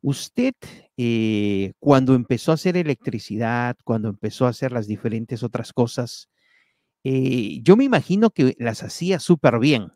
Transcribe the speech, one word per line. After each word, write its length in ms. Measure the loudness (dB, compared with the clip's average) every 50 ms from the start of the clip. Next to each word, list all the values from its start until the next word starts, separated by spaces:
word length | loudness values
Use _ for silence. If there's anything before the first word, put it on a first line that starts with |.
Usted, 520 | -2 -4 -4 -4 -8 -10 _ -2 -2 -2 -2 _ -20 -20 -20 -20 _ _ _
eh, 760 | -4 -2 0 0 0 0 0 0 0 0 0 0 -2 -2 -4 -8 _
cuando 340 | 2 4 4 4 6 4 2
empezó 380 | 2 2 _ -4 -2 0 -2
a 20 | -2
hacer 220 | 0 0 -2 -2
electricidad, 1000 | -2 -2 -2 -4 -6 _ -8 -8 -8 -10 -8 -6 -4 -4 -2 -2 -2 -2 -4 -6 _ _
cuando 240 | -4 -2 -2 -2 -4
empezó 380 | -6 -6 -8 -10 -4 0 -2
a 40 | -2
hacer 220 | 0 -2 -6 -4
las 140 | -4 -6 -6
diferentes 560 | -6 -8 -6 -6 -6 -6 -6 -8 -8 -8 -8
otras 300 | -8 -8 -8 -8 -10 -8
cosas, 560 | -2 -2 -2 -2 -2 -8 -8 -8 -10 -16 -20 _ _ _ _ _ _ _ _ _ _ _ _ _ _ _ _
eh, 560 | -4 -2 0 0 0 -2 -2 -4 -6 -8 -2
yo 140 | 6 6 8
me 80 | 8 8
imagino 460 | 4 2 0 0 0 0 2 2 2
que 240 | _ 2 2 2 2 0
las 240 | -6 -6 -6 -6 -10
hacía 340 | -14 -10 -6 -2 -2 -2 -2
súper 380 | 4 2 2 6 6 4 4 4
bien 340 | 2 2 2 0 -2 -6 _